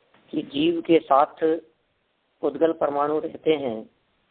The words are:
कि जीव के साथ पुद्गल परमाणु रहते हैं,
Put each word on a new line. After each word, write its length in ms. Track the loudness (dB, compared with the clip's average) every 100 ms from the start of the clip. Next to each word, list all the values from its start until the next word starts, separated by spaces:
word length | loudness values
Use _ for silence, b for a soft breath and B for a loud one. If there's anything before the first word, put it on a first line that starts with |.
| _ _ -10
कि 100 | -10
जीव 400 | -6 -2 -2 -2
के 180 | 2 2
साथ 600 | 4 2 2 0 -2 -2 -6 _ _ _ _ _ _ -6
पुद्गल 300 | -6 0 -2
परमाणु 480 | 0 -2 -2 -2 -2
रहते 340 | -6 -6 -2
हैं, 360 | 0 -2 -8 -12 _ _ _ _